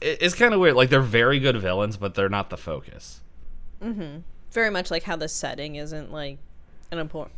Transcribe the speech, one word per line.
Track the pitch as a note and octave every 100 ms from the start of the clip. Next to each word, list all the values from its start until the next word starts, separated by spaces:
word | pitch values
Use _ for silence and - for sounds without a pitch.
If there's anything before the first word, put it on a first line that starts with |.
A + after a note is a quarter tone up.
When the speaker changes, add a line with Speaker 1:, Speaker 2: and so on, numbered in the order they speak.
Speaker 1:
it, | D#3 -
it's | F3
kinda | F3+ A#3+ G3+
weird. | E3+
Like, | B2+ B2+
they're | C3+
very | B2 A#2 A#2+ C#3+
good | C3+ A#2
villains, | F#2 F#2 G#2 G2
but | G2+
they're | G2+ G2
not | G2+ G2
the | F2
focus. | E2+ C#2+ - - - - - - - - - -
Speaker 2:
Mm-hmm. | A3+ G#3 D#3 D3+ - - -
Very | A#3 A3
much | F#3 F3+
like | E3+
how | -
the | E3 D#3
setting | - C#3+ B2+ D3+ D3
isn't, | D3+ D#3 C#3+
like, | D3+ C#3+ C#3 - - - - -
an | E3+ D#3
impor-, | D#3 -